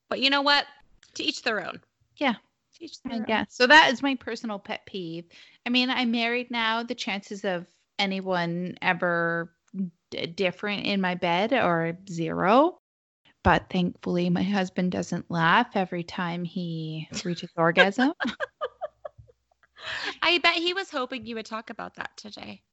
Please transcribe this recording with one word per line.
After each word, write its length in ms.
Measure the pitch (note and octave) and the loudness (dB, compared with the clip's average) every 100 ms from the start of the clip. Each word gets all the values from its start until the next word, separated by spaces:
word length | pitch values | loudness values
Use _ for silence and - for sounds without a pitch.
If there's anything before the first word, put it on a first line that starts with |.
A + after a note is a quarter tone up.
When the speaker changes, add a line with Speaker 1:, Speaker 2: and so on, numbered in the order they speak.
| _ | _
Speaker 1:
But 80 | - | 0
you 100 | C4 | 2
know 120 | C#4+ | 2
what? 240 | C#4+ C#4+ - - _ _ _ | 4 2 0 -12 _ _ _
To 80 | - | -6
each 200 | D#4 - | -6 -4
their 220 | B3+ G#3+ | -2 -2
own. 160 | E3+ F3 _ _ _ _ | -4 -12 _ _ _ _
Speaker 2:
Yeah. 160 | C#4 | -2
Speaker 1:
To 520 | G#3 _ _ _ - | -2 _ _ _ -20
each 120 | E4 - - | -18 -14 -8
Speaker 2:
I 40 | |
Speaker 1:
their 80 | A#3 | -6
own. 40 | |
Speaker 2:
guess. 300 | G#3+ G#3 G#3 | -2 -2 -2
So 140 | - B3 | 2 10
that 240 | D4+ E4 | 10 10
is 100 | B3 | 4
my 140 | C#4 C4 | 0 -2
personal 420 | - A3+ A#3 G3+ | -6 -8 -6 -8
pet 260 | G#3 - | -8 -10
peeve. 420 | - G3 E3+ E3 E3+ - - _ | -8 -10 -8 -10 -14 -20 -20 _
I 60 | B3 | -2
mean, 200 | B3 B3+ | 0 2
I'm 200 | B3+ B3 | 0 0
married 400 | A#3 A#3 A#3+ B3 | 0 0 -2 -4
now. 320 | A#3+ A3+ A3+ | -2 0 -2
The 140 | A#3 B3 | -4 -6
chances 480 | - G3+ - G3+ | -4 -6 -6 -6
of 220 | G3+ F3 F3+ _ _ - | -4 -4 -6 _ _ -4
anyone 760 | G3 F#3+ F#3+ F3+ E3+ E3+ F3+ - | -4 -2 -2 0 0 -2 -6 -4
ever 680 | F#3 F3 F3+ E3+ E3+ E3+ E3+ _ _ F#3+ F3+ - _ | -2 0 0 0 0 -2 -6 _ _ -6 -6 -8 _
d-, 160 | - - | -8 -8
different 580 | E3+ F#3 F3 G#3 G3+ - | -2 -2 -2 -6 -4 -2
in 140 | G3+ | 0
my 140 | F#3 | 0
bed 380 | F3+ F3+ E3+ A3 | 0 0 2 2
are 440 | B3+ F#3 E3+ E3 F3 - | 2 2 2 0 -4 -8
zero. 680 | E3+ D#3+ E3+ F3 A#3+ D#4+ - _ _ _ _ _ _ | -4 -4 0 4 6 6 0 _ _ _ _ _ _
But 260 | F#3 E3 - | 4 4 2
thankfully, 580 | F#3 F3+ - - F3+ F3+ | 0 0 -2 -2 0 2
my 140 | F3 | 2
husband 480 | F#3+ G3+ F#3 - F3+ | 2 0 0 -2 -2
doesn't 400 | F#3+ F3 F3 - | -2 -4 -6 -4
laugh 380 | E3+ E3 G3+ A#3+ G#3 | 0 4 4 4 -2
every 260 | F3+ F3 | -2 -4
time 400 | E3+ - F3 F3 | -6 -6 -4 -4
he 640 | F3 F#3 F3 E3 D#3 D#3+ D#3 - | -6 -6 -6 -6 -6 -8 -8 -8
reaches 260 | F3+ F3 F3 - | -6 -6 -8 2
orgasm. 560 | E3 E3+ G3 G3+ C4 F4 | 2 6 4 4 0 0
<laughs> 40 | - - C5+ _ D5+ - E5 - - - - _ _ _ _ - - - - - | -8 -6 -10 _ -10 -8 -12 -12 -20 -20 -20 _ _ _ _ -16 -10 -6 -8 0
Speaker 1:
I 160 | D#4+ F4 | 2 4
bet 160 | E4+ | 2
he 180 | E4+ E4+ | 2 -2
was 180 | F#4 F#4+ | -4 -4
hoping 360 | D4 B3+ C4 A3 | -6 -6 -8 -8
you 80 | |
would 100 | A3+ | -10
talk 240 | A3 A3 A3+ | -8 -12 -12
about 260 | A3+ F3+ - | -12 -12 -10
that 200 | - - | -12 -12
today. 460 | G#3+ - G#3 G3+ _ | -18 -16 -16 -16 _